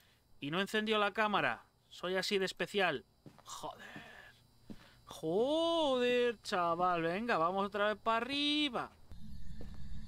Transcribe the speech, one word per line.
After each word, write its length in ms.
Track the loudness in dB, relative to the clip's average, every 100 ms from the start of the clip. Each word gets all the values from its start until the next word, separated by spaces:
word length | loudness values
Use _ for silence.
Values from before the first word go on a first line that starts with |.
| _ _ _ -12
Y 100 | -4
no 120 | -2
encendió 340 | 0 0 2 2
la 160 | 2
cámara. 540 | 2 2 2 2 0 -8 _ _
Soy 260 | -8 -4 -2
así 220 | 0 0
de 80 | 0
especial. 580 | -2 -4 2 2 0 -6 _ -20 -20
Joder. 600 | -16 -12 -10 -12 -14 -16 -18 -20 -20 -20 -20 -20 -18 -18 -18 -20 -18 -6
Joder, 1160 | 0 2 4 2 2 2 2 2 2 2 2 -2
chaval, 580 | -2 0 2 2 2 2
venga, 380 | 0 0 0 2
vamos 260 | 2 2 0
otra 220 | 0 0
vez 80 | 0
para 220 | 0 0
arriba. 720 | 0 0 2 2 0 -2 -6 -10 -14 -10 -8 -4 -4 -2 -6 -4 -4 -4